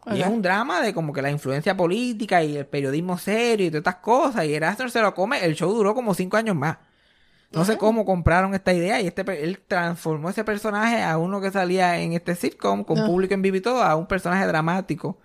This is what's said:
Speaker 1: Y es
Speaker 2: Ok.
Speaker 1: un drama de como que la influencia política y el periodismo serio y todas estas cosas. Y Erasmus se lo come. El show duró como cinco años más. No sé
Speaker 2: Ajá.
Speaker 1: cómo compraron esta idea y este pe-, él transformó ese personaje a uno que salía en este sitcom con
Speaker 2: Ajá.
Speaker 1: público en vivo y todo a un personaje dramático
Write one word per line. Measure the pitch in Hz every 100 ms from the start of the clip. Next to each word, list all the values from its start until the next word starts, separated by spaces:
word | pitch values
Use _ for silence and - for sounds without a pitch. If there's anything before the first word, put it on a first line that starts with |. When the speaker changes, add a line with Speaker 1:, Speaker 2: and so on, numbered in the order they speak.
| 233
Speaker 1:
Y | 202
es | 185
Speaker 2:
Ok. |
Speaker 1:
un | 226
drama | 180 196 269 349
de | 226
como | 170 156
que | 139
la | 139
influencia | 143 131 139 190 190
política | 170 214 247 214 214 180
y | 156 147
el |
periodismo | 139 147 139 147 180 175
serio | - 220 240 220 175
y |
todas | 156
estas | 185 -
cosas. | - 254 302 226 156
Y |
Erasmus | 151 160 214 254
se | 233
lo | 208
come. | 180 196 277
El | 175
show | 151 175
duró | 233 196
como | 226 233
cinco | 180 185 208
años | 220 165
más. | 139 - _ _ _ _ _ _ _
No | 160 190
sé |
Speaker 2:
Ajá. | 220
Speaker 1:
cómo | 214 226 185
compraron | 180 160 175 190
esta | 190 190
idea | 180 175 254
y | 175
este | 190 196
pe-, | 165
él | 160 196 -
transformó | 185 170 170 165 156 165
ese | 214
personaje | 214 208 220 208 226 226
a | 170 160
uno | 175 196
que | 190
salía | 196 180 185 180 170
en | 170
este | 170 -
sitcom | 175 - - 196 202
con | 202 160
Speaker 2:
Ajá. | 220
Speaker 1:
público | 180 190
en | 196
vivo | 190 190
y |
todo | 240 254
a | 185
un | 156 185
personaje | 190 170 190 190
dramático | 160 160 185 185 - 143 -